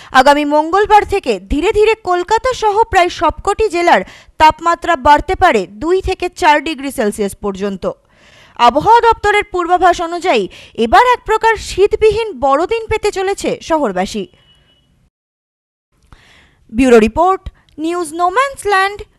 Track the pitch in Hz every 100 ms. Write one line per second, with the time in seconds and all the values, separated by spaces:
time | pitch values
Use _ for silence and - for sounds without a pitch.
0 | - 190 269 285 294 302 311 381 415 415
1 | 392 392 285 190 196 285 359 415 427 440
2 | - 359 359 440 508 480 427 403 440 381
3 | 349 - 320 - - 415 440 339 349 226
4 | 185 - _ - 311 311 339 339 339 330
5 | 269 294 - 359 370 233 180 208 311 381
6 | 370 370 359 - 339 294 311 269 277 262
7 | 208 202 196 - 202 190 202 190 190 -
8 | _ _ _ _ _ - 240 269 349 466
9 | 453 440 415 415 403 359 339 359 359 359
10 | 339 349 349 262 180 - - - 226 349
11 | 480 453 - 427 440 427 - - 415 440
12 | 427 415 453 262 269 277 349 453 453 427
13 | 415 381 381 403 277 170 - 320 254 180
14 | 190 214 180 _ _ _ _ _ _ _
15 | _ _ _ _ _ _ _ _ _ _
16 | _ - _ _ _ _ _ 220 262 233
17 | 220 294 359 381 - - _ - 320 349
18 | 311 330 359 392 554 539 403 381 392 415
19 | 427